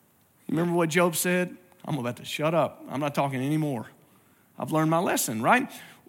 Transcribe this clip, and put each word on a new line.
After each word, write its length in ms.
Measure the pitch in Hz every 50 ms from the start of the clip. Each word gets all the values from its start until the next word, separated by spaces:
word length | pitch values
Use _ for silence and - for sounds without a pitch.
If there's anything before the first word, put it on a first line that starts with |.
| _ _ _ _ _ _ _ _ _
You 100 | - -
remember 180 | 156 170 175 170
what 140 | 175 175 165
Job 260 | 147 180 175 180 160
said? 400 | 151 - 180 180 180 180 180 - - - - - - -
"I'm 120 | - 156
about 200 | 139 120 120 120
to 80 | - 117
shut 280 | - - - 147 156 170
up. 300 | 165 139 - - - - -
I'm 100 | - 135
not 140 | 151 143 139
talking 280 | - 143 139 135 127
anymore. 440 | 127 139 156 156 156 147 135 110 113 - - - _ _ _ _ _ _ _ _ _ _ _
I've 140 | - - 135
learned 180 | 151 156 160 156
my 80 | 160
lesson," 440 | 165 185 254 - 285 - - 113 110
right? 300 | 117 160 220 247 277 - - - - - - - _